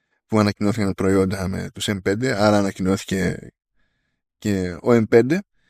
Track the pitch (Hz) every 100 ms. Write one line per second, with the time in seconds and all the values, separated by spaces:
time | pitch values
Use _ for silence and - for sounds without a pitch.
0 | _ _ - 110 104 - 104 104 98 95
1 | 95 98 95 95 92 92 95 - 101 101
2 | 95 104 131 104 104 104 98 - 92 95
3 | - 95 90 - - - _ _ _ _
4 | _ _ _ _ 107 98 90 85 123 117
5 | 110 120 123 180 - _ _